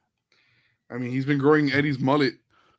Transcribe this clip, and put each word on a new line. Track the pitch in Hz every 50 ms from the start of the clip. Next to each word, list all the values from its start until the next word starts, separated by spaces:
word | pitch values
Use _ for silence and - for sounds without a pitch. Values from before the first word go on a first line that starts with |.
| _ _ _ _ _ _ _ _ _ _ _ _ _ _ _ _ _ _
I | - 123
mean, | 127 120
he's | 123 131 135
been | 135 147 143
growing | 135 143 156 151 151 139
Eddie's | 131 143 143 151 139 127
mullet | 135 131 139 151 143 131 - - _ _ _ _ _ _ _